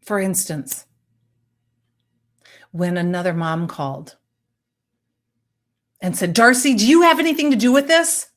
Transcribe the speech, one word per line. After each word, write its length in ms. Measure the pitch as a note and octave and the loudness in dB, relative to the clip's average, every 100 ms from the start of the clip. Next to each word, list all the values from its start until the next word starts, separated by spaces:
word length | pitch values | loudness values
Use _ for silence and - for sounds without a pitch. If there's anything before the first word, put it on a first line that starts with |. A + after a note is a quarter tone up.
For 180 | - G#3 | -6 -6
instance, 680 | F#3+ F#3 - D#3 C3+ - - _ _ _ _ _ _ _ _ _ _ _ _ _ _ _ _ _ _ | -4 -4 -6 -8 -10 -14 -16 _ _ _ _ _ _ _ _ _ _ _ _ _ _ _ _ _ _
when 260 | E3 F3 F3+ | -6 -4 -2
another 360 | F3 F3+ F3+ | -2 -2 -4
mom 360 | E3+ E3 D#3+ E3+ | -4 -4 -4 -6
called 480 | - C#3 C#3 D3+ - _ _ _ _ _ _ _ _ _ _ _ _ _ _ _ _ _ _ | -6 -8 -8 -14 -20 _ _ _ _ _ _ _ _ _ _ _ _ _ _ _ _ _ _
and 160 | F3+ F3 | -8 -4
said, 160 | F3+ | -4
Darcy, 420 | E3+ A#3 B3+ C#4 | 2 4 4 2
do 120 | B3 G#3+ | 0 4
you 160 | D#4+ | 6
have 160 | E4+ E4 | 6 4
anything 320 | E4 D4+ D4 | 0 0 0
to 60 | C4+ | 2
do 160 | A#3 | 2
with 160 | B3+ C#4 | 2 2
this? 400 | E4 E4 - - | 0 0 -4 -8